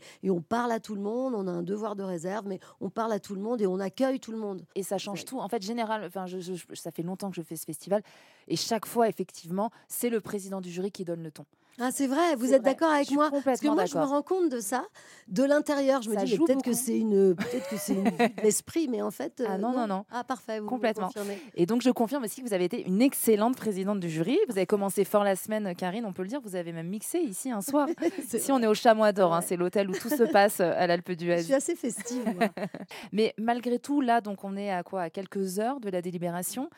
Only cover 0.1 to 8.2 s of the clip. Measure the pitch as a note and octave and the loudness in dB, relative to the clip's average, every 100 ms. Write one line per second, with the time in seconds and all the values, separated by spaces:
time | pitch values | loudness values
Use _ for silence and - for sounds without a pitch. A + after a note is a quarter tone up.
0.1 | - F#3+ F3 D#3 A3+ A#3+ A3+ - G#3 G3+ | -6 -2 -2 0 0 0 -2 -4 -6 -4
1.1 | A#3+ C4 A3+ F#3+ F3 E3+ G#3 A3 G3+ F#3+ | -2 -2 -2 -2 -4 -4 -4 -4 -6 -6
2.1 | F3 F3 G#3+ G3+ F#3+ - - F#3+ A3+ A3+ | -6 -4 -6 -6 -8 -12 -10 -8 -4 -2
3.1 | G3+ - G3 G#3+ A#3+ G3 F#3 F#3+ - C4+ | -4 -4 -6 -4 0 0 0 -4 0 0
4.1 | C4+ - A3 G#3 F#3+ E3 G3 F#3+ F#3+ G#3 | 0 -6 -8 -8 -8 -10 -8 -4 -4 -4
5.1 | F3 - C4 F#3 A#3 F#3+ A#3+ G#3+ A3 F3 | -8 -8 -8 -6 -4 -4 -4 -4 -4 -6
6.1 | G3 F#3 F#3 F3 F3+ - - E3+ E3+ E3+ | -8 -8 -8 -8 -8 -10 -14 -10 -8 -6
7.1 | F#3+ G3 F3 D#3+ D#3+ - D#3 - G#3 - | -6 -8 -8 -10 -10 -10 -12 -2 -2 -2
8.1 | - | -14